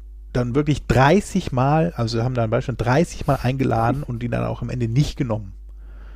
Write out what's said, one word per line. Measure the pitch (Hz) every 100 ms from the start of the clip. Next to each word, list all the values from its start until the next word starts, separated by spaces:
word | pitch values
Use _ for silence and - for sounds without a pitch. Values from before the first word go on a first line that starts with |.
| - - -
dann | 127 123
wirklich | 131 147 143 -
dreißig | 120 139 196 - 185 -
Mal, | 123 135 156 170 -
also | 117 117
haben | 127
da | 123
ein | 113
Beispiel, | 120 135 110
dreißig | 113 139 175 - -
Mal | 135
eingeladen | 123 135 127 113 117 131
und | 139 117
ihn | 117
dann | 120
auch | 113 113
am | 117
Ende | 123 113
nicht | 123 147 -
genommen. | 127 107 98 - - - - - -